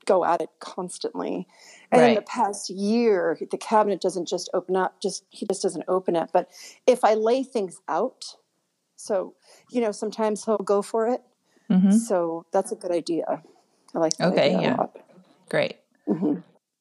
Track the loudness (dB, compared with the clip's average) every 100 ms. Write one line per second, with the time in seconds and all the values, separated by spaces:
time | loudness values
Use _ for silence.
0 | 0 2 2 0 -4 -12 -16 -10 -10 -8
1 | -10 -6 -6 -6 -8 _ -20 -20 2 6
2 | 6 4 0 -2 -2 -2 -10 -4 0 2
3 | 4 2 0 -2 -6 -8 0 2 2 0
4 | -2 -4 -4 -6 -4 -4 -2 -2 -2 -4
5 | -6 -6 _ -10 -6 -2 -2 -4 -2 -2
6 | 0 -2 0 0 -2 -10 -20 -4 2 4
7 | 4 4 2 0 0 -4 -4 -8 -6 -4
8 | -4 -6 -18 -20 _ _ _ _ _ -14
9 | -4 -4 -4 -12 _ -20 _ -2 -2 -2
10 | -6 -2 -2 -2 -2 -2 0 0 0 -2
11 | 0 -2 _ _ _ _ 0 4 6 4
12 | 4 0 0 -4 -4 -2 -2 -6 -4 -4
13 | -2 -4 -2 -6 -8 _ _ _ _ -2
14 | 0 2 2 4 2 2 0 0 -2 -6
15 | -20 -20 _ _ -4 -2 -2 -6 _ _
16 | -4 -2 0 -2 -6 _ _ _